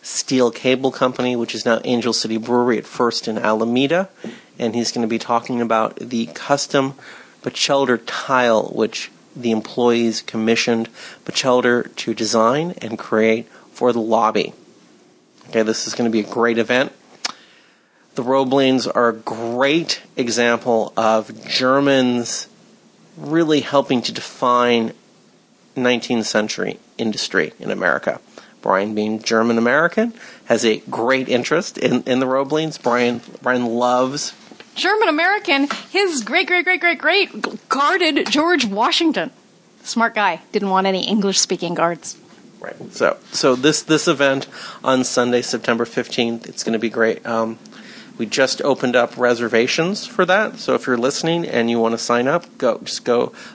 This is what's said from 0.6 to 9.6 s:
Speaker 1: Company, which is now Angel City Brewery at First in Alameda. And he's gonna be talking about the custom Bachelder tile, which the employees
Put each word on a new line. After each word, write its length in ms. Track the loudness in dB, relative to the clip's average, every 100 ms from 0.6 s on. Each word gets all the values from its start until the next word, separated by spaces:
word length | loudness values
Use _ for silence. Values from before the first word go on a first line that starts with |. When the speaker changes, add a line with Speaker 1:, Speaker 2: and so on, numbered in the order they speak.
| 0 2 0
Speaker 1:
Company, 460 | 0 0 0 -2 -2
which 180 | -4
is 100 | -4
now 160 | 0 0
Angel 280 | 2 0 0
City 240 | -2 -2 -4
Brewery 400 | 0 2 2 0
at 80 |
First 420 | -4 -2 0 0 -4
in 120 | -2
Alameda. 720 | 0 0 2 2 2 0 -2 -10 -16 -16 -20 -6
And 160 | -4
he's 180 | -2 -2
gonna 140 | -2 -2
be 120 | -2
talking 440 | 0 -2 0 -4
about 340 | 0 0 0 -4
the 300 | -6 -4 -4
custom 680 | -8 -2 -2 2 0 0 -4 -18 -20 -20 _
Bachelder 560 | -10 -4 0 2 2 0
tile, 600 | -2 -8 0 2 4 2 0
which 360 | -2 -2 -4 -12 -16 _
the 180 | -6 -2
employees 680 | -2